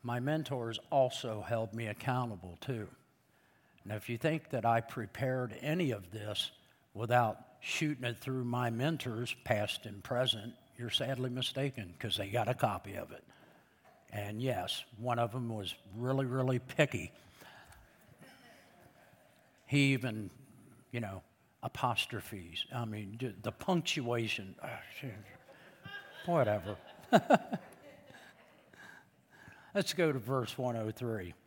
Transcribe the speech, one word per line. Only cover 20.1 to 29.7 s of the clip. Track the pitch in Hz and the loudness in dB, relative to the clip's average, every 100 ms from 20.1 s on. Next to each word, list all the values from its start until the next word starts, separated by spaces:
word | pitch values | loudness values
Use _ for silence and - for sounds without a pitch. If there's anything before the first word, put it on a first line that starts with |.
| 110 101 - - - - - - | -4 -8 -12 -20 -20 -20 -20 -8
you | 120 | -6
know, | 107 95 - _ _ _ | -4 -6 -12 _ _ _
apostrophes. | - - 127 113 - 110 - 101 85 80 - | -10 0 0 0 -2 -6 -8 -10 -10 -8 -6
I | 127 | -4
mean, | 113 107 98 113 | -4 -4 -6 -4
ju-, | 127 101 | -6 -2
the | 120 | -6
punctuation. | - - 180 - - 120 120 113 - 95 95 | -4 0 2 2 -2 0 0 0 -2 -6 -10
<sighs> | - 120 - - 135 101 101 - - - - - - - - - - | -10 -10 -12 -12 -10 -10 -14 -20 -20 -20 -20 -18 -14 -12 -14 -10 2
Whatever. | 170 113 104 101 98 - - - | 4 6 2 -2 -10 -12 -20 6
<laughs> | 220 - - - - - - - - - - - - - - - - - - - _ _ - - - - | 6 8 6 6 -8 -8 -20 -20 -20 -20 -20 -20 -20 -20 -20 -20 -20 -20 -20 -20 _ _ -20 -20 -20 -2